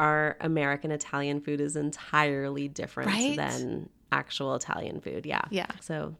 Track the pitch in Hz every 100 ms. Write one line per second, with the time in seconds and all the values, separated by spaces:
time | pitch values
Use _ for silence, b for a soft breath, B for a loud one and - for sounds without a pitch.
0 | 151 151 151 - 160 160 139 143 156 151
1 | - 143 143 147 147 147 147 151 147 -
2 | - 151 147 139 139 139 143 - - -
3 | 131 208 262 294 139 127 127 - 151 _
4 | - 139 - - 135 131 - - - -
5 | - 69 156 - - 196 - - - 156
6 | 151